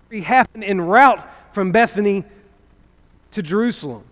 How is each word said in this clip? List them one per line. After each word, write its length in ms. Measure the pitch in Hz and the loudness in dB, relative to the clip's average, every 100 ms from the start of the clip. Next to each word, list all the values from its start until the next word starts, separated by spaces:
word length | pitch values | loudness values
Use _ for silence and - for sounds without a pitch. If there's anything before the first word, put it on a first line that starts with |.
| _ | _
tree 140 | 220 | -12
happened 420 | 156 254 220 220 | 0 0 0 -2
en 160 | 202 190 | -6 -4
route 480 | 170 220 269 208 - - - | 2 4 4 4 -6 -20 -12
from 200 | - 190 | -6 0
Bethany 520 | 208 233 196 208 196 - - _ _ _ _ _ _ _ _ _ | 2 2 0 -2 -2 -6 -16 _ _ _ _ _ _ _ _ _
to 100 | - | -12
Jerusalem. 600 | 156 202 240 - 147 113 - | -6 -2 -2 -4 -12 -14 -18